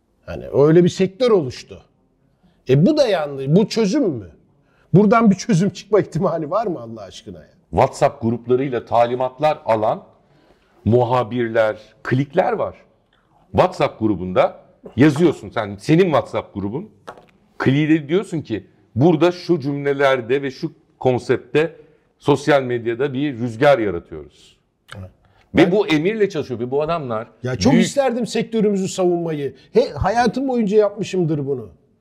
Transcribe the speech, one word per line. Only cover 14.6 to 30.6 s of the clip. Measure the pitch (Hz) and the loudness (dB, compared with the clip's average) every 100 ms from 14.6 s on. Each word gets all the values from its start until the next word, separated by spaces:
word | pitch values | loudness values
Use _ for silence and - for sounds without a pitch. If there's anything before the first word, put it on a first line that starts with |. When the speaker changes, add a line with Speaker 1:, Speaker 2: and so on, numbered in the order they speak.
| _ _ - - | _ _ -8 2
Speaker 2:
yazıyorsun | 151 139 170 - 101 | 2 4 2 0 -6
sen, | 117 104 101 | -8 -6 -6
senin | - 160 | 0 2
WhatsApp | 190 139 - 110 - | 4 2 0 -4 -6
grubun. | 104 98 123 208 _ - - - _ _ - | -6 -6 -8 -12 _ -20 -20 -20 _ _ -4
Kliğe | - 135 151 160 139 | 0 2 2 0 0
diyorsun | 175 226 165 | -4 -2 -8
ki | 117 104 - _ _ | -6 -8 -10 _ _
burada | 110 151 156 170 | 2 4 4 2
şu | 175 - 170 | 0 -2 -2
cümlelerde | 135 143 143 139 139 135 110 139 | -2 -4 -2 2 2 2 0 -2
ve | 139 | -2
şu | 131 160 - _ - | -8 -10 -12 _ -4
konseptte | 127 123 - 123 - 147 160 - - _ _ _ | 0 0 0 -2 -2 -2 -2 -6 -20 _ _ _
sosyal | - 143 - 147 | 0 0 2 0
medyada | 127 120 113 117 143 | 0 -4 -4 -4 -4
bir | 127 147 117 | -4 -6 -4
rüzgar | 120 113 143 135 | -6 0 2 4
yaratıyoruz. | 104 85 - 80 71 _ _ _ _ _ _ 101 | 2 -4 -8 -16 -18 _ _ _ _ _ _ -18
Speaker 1:
Evet. | 95 _ _ _ _ | -18 _ _ _ _
Speaker 2:
Ve | - | 2
Speaker 1:
Ben | 180 | 2
Speaker 2:
bu | 202 190 | 2 2
emirle | 156 165 220 196 | 0 0 0 -2
çalışıyor. | 160 127 120 | -2 -6 -6
Ve | 123 | -4
bu | 139 | -4
adamlar | 156 170 135 110 113 _ | -2 -4 -4 -8 -10 _
Speaker 1:
Ya | 123 127 | -8 -2
çok | 240 | 2
Speaker 2:
büyük | 247 226 | 4 2
Speaker 1:
isterdim | - 269 240 233 | 0 -2 -2 -4
sektörümüzü | 233 226 226 214 196 190 | -4 -4 0 0 0 -2
savunmayı. | - 180 170 165 156 139 - _ | -2 0 0 -2 -6 -8 -10 _
He, | 214 277 | 0 0
hayatım | 143 127 226 247 - 269 | 0 -2 0 0 0 -2
boyunca | 247 | -2